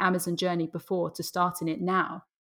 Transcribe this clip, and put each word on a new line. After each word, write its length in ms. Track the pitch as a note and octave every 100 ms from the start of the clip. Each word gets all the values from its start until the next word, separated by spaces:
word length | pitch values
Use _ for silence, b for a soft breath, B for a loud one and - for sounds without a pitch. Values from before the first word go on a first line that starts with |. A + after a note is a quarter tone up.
Amazon 320 | F#3 F3+ F3+ E3+
journey 320 | F3+ E3+ E3
before 420 | E3 - F#3 E3+
to 120 | -
starting 460 | E3+ F3+ F3+ F3 E3
it 100 | D#3+
now, 440 | F3+ F#3 - F3+ - _